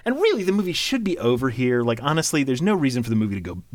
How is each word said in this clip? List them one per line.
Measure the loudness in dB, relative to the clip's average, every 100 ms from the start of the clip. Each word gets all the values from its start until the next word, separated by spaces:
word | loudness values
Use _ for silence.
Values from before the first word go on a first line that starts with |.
| -6
And | 0
really, | 2 2
the | 2
movie | 0 0
should | -2 -2 -2
be | -2 0
over | 0 2 0
here. | 0 2 2
Like, | 2 0
honestly, | 0 0 0 0
there's | 0 0
no | 0
reason | 2 0 0
for | 0
the | 0
movie | 0 -2
to |
go | -6 -10 -10